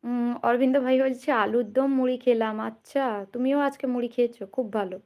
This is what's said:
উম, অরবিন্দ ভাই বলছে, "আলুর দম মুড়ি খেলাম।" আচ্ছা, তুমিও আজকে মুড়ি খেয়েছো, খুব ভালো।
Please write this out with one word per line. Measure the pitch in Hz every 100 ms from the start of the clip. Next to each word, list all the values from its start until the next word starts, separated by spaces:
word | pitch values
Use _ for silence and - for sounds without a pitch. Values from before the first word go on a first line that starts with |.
উম, | 233 247 240 240
অরবিন্দ | - 240 262 269
ভাই | 254 262
বলছে, | 269 247 -
"আলুর | 247 202 226 214
দম | 233 269
মুড়ি | 262 254 254
খেলাম।" | 254 233 220 214
আচ্ছা, | 220 226 - 277 262 208 196
তুমিও | 240 254 285
আজকে | 277 277 254
মুড়ি | 247 240
খেয়েছো, | 247 240 240 196
খুব | - 226
ভালো। | 214 196 185